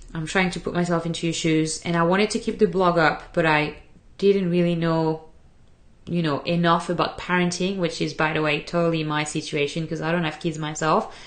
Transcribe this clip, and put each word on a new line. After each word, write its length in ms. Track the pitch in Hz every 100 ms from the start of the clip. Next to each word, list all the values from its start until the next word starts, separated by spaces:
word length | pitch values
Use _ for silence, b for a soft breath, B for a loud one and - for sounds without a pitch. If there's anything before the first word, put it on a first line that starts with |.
| -
I'm 140 | 160 156
trying 240 | 196 180
to 80 | 175
put 160 | - 170
myself 320 | 175 170 170
into 180 | 165 170
your 80 |
shoes, 480 | 160 165 156 156 -
and 140 | 165 170
I 60 |
wanted 260 | 170 185 208
to 100 | 220
keep 200 | - 196
the 80 | 208
blog 320 | 175 180 170
up, 340 | 156 - -
but 140 | - 160
I 300 | 151 151 151 - - - -
didn't 320 | 196 196 180
really 240 | 175 175 170
know, 460 | 165 165 160 156 - - - - - - - - -
you 160 | 175
know, 180 | 165 139
enough 480 | - 170 170 170 170
about 280 | 170 160 -
parenting, 600 | - 180 175 175 185 196
which 240 | 170 -
is, 120 | 160
by 200 | 139 156
the 80 | 160
way, 180 | 151 147
totally 440 | - 175 170 165
my 200 | 156 151
situation 640 | 151 160 151 156 143 165 160
'cause 140 | 160
I 100 | 156
don't 140 | 175 160
have 140 | 156
kids 180 | 175 151
myself. 580 | 156 156 160 185 - B